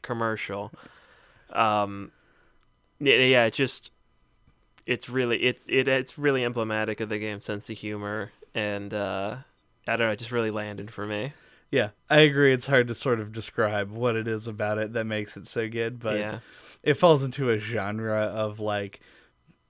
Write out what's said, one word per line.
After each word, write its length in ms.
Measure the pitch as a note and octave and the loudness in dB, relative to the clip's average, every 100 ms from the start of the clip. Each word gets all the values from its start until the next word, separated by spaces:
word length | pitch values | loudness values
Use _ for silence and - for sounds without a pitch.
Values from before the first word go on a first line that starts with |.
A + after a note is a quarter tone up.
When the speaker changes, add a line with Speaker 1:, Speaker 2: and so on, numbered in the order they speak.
Speaker 1:
commercial. 680 | - A#2 A2+ A2 - G2+ G#2 - - - _ _ _ _ - | -8 -2 -2 -2 -6 -6 -8 -12 -20 -20 _ _ _ _ -6
Um, 600 | - A2 G#2+ G2+ G2+ G2 _ _ _ _ _ _ _ _ - | 2 4 4 0 -4 -12 _ _ _ _ _ _ _ _ -2
yeah, 160 | C#3 A#2+ | 4 6
yeah, 300 | C3 B2+ A2+ | 8 6 6
it 100 | - | 2
just, 340 | C3 - - _ _ _ _ _ _ _ _ _ - | -2 -2 -10 _ _ _ _ _ _ _ _ _ -4
it's 240 | B2 - | -4 -2
really, 320 | B2+ B2 A2+ | -2 0 2
it's, 240 | B2 A#2+ - | 0 -2 0
it, 200 | B2+ C3 | 2 2
it's 320 | C3+ B2+ - | 0 -2 -2
really 240 | C#3+ C3+ | 0 2
emblematic 560 | A#2+ A#2 A2 A2 A2 G#2+ | 0 -2 -2 -2 -2 -4
of 100 | A2 | -4
the 80 | G#2+ | -4
game's 280 | G#2+ G2+ - | -4 -8 -6
sense 260 | G#2 - | -6 -6
of 60 | A2 | -8
humor, 520 | G#2+ G#2 G#2 G#2+ G2+ - - | -8 -6 -6 -6 -8 -12 -10
and, 400 | A2 G#2 G2+ G2+ | -4 -4 -4 -4
uh, 440 | G#2 G2 G2 G2+ B2+ - _ _ _ - | -4 -4 -4 -4 -8 -14 _ _ _ -4
I 80 | A2+ | 0
don't 100 | A2+ | 0
know, 80 | |
it 60 | G#2 | -2
just 120 | A#2 | -4
really 200 | A#2+ A2 | -2 -2
landed 400 | G#2+ G#2 G#2 G#2+ | -2 -6 -8 -12
for 160 | G#2+ G#2 | -8 -6
me. 260 | G#2 C3 - _ _ - | -4 -6 -10 _ _ -2
Speaker 2:
Yeah, 180 | C3+ G#2 - - | 0 0 -4 2
I 120 | D3+ | 6
agree. 340 | D3+ C#3 C#3+ | 6 6 4
It's 140 | B2+ - | 4 4
hard 200 | C3+ A#2+ | 4 4
to 40 | |
sort 260 | A#2 C#3 A2+ | 0 0 -2
of 120 | G#2+ | -2
describe 580 | A2 - - G#2+ G#2+ G2+ | -8 -8 -2 0 0 -4
what 260 | A2 B2 A2+ | -2 -2 0
it 120 | A2+ | -2
is 200 | A2 A2+ | -4 -6
about 300 | G#2+ G#2+ G#2+ | -4 -2 -2
it 160 | A2 | -2
that 120 | A2+ A2 | -4 -2
makes 320 | G#2+ G#2 - | -4 -6 -10
it 100 | - | -8
so 200 | B2 A2+ | -4 -4
good, 300 | A#2 A#2 A#2+ | -4 -4 -4
but 200 | A#2 G#2 | -4 -4
Speaker 1:
Yeah. 200 | G#2 A2 - - - - | -4 -8 -14 -20 -20 -4
Speaker 2:
it 120 | D3 C#3+ | 0 6
falls 280 | F3 D3 | 6 6
into 260 | C3+ C3 B2+ | 4 -2 0
a 80 | A2 | 0
genre 600 | G#2+ A#2 G2 G#2+ A2 G#2+ | 0 -4 -4 -4 0 0
of, 360 | G#2+ G#2+ G#2+ A2 | 0 0 -4 -2
like, 400 | G#2 G#2 G2+ - - - _ _ _ _ | -2 -2 -4 -10 -20 -20 _ _ _ _